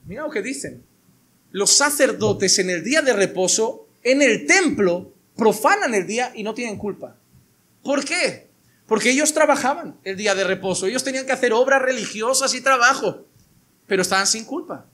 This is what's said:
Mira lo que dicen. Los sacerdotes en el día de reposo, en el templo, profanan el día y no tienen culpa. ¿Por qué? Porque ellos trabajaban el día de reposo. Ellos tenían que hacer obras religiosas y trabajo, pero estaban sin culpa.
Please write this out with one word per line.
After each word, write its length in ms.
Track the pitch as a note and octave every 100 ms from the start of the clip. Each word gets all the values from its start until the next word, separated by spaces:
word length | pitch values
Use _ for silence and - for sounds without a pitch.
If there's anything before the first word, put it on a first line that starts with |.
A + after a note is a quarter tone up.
| -
Mira 160 | G#3+
lo 80 | D#4
que 100 | G#3+
dicen. 420 | G#3+ C4+ D#3 A#2+ _ _ _ _ _ _ _
Los 200 | F#3 G3+
sacerdotes 840 | - C#4+ C#4+ B3+ F#3 G#3+ F#3+ F#3+ -
en 120 | F#3
el 120 | F3
día 180 | G3 D#4
de 120 | C#4
reposo, 760 | G#3 F#3 F3 F#3 - A3+ - - _
en 220 | A#3+ C4+
el 240 | C4+ G3+ C#4+
templo, 680 | F#4 E4 - F#3 F3 - _ _ -
profanan 580 | A3 G#3+ D4 G4+ E4+
el 140 | G#3+ E3+
día 240 | A3 B3
y 80 | A#3
no 100 | G#3
tienen 240 | A3 A#3+ G3
culpa. 380 | G#3 - B2 _ _ _ _ _ _ _
¿Por 220 | - C#4+ C#4
qué? 440 | F4 C#4 - - _ _ _ _
Porque 240 | A3 A3
ellos 220 | C4 D4+
trabajaban 640 | D#4 D4+ C#4 B3+ D#4 C#4 -
el 140 | F#3+ F#3+
día 180 | G#3 F#3+
de 80 |
reposo. 420 | F#3 F#3+ F#3+ F#3 F#3+
Ellos 180 | B3+
tenían 220 | C4 C4 C4
que 60 |
hacer 220 | B3+ B3
obras 280 | A3+ C4 C4+
religiosas 720 | C4 B3 G3 G#3 A3+ C4 C4+
y 80 | B3
trabajo, 640 | C4+ C4 A#3+ C4 G3 - - _ _ _ _ _ _
pero 140 | F#3+
estaban 260 | F3+ F#3+ G3
sin 160 | A3
culpa. 420 | G#3 E3+ - C3+ -